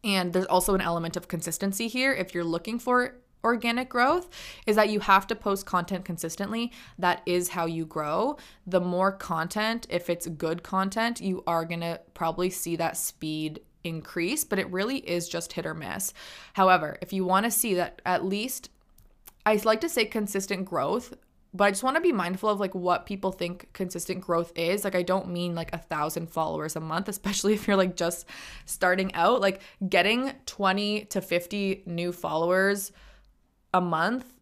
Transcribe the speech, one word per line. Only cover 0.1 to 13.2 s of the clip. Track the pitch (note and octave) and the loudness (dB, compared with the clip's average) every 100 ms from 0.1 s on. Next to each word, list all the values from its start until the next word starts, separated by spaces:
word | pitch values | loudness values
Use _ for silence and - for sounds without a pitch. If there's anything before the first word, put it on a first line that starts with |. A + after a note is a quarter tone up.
| G3 F3+ | 0 2
there's | F3+ F#3 | 0 4
also | F#3 F3+ | 2 4
an | F#3+ | 2
element | F3 E3+ E3+ F3 | 2 -2 -2 -6
of | - | -6
consistency | E3 E3 D#3+ G3 G3 A3+ | -6 -6 -4 -4 -2 -4
here. | B3+ C4 | 0 0
If | C4 F#3 | 0 -2
you're | F3 | -2
looking | E3+ E3 E3+ A#3 | -2 -2 -4 -6
for | - B3 B3 - _ _ | 2 2 2 -6 _ _
organic | A3+ A#3+ A#3 A#3+ B3+ | 0 0 0 -2 -2
growth, | B3 B3+ F4 F4 - - - - | 2 4 4 0 -14 -16 -8 2
is | G#3+ | 4
that | G#3+ | 6
you | G#3 | 2
have | - G3 G3 | 6 6 6
to | G3+ | -4
post | G#3 G3 - | 0 -2 0
content | F3+ E3+ F#3 F#3+ | -2 0 -6 -6
consistently. | E3 E3 - G3 A3+ A#3+ - - - | -8 -8 -6 -6 -4 -6 -8 -20 0
That | F3+ F3 - | 2 2 2
is | F3+ F3+ | 0 0
how | F#3 E3 | -2 -2
you | E3 D#3+ | -2 -4
grow. | D#3+ D3+ E3 A#3+ C#4+ - - - | -4 -2 0 0 -2 -12 -18 0
The | F3+ | 2
more | F3+ F3 F#3+ | 2 2 2
content, | F#3+ - E3 E3+ G#3+ G#3+ A#3 - | 0 -4 -4 -2 -2 -2 -2 -4
if | F3 F3 | -4 -2
it's | E3+ E3+ | -4 -4
good | D#3 E3 E3+ | -4 -2 -4
content, | - F#3+ G3 G#3 A#3 A#3+ | -2 -2 0 0 -2 -2
you | G3 F#3 - | -4 -2 0
are | E3+ E3 | 0 0
gonna | E3+ E3+ E3 - | -4 -4 -6 -10
probably | - E3 E3 F#3 | -4 -4 0 -2
see | F#3 - E3 | -2 -4 -2
that | E3 - | -2 -2
speed | - - | -8 -6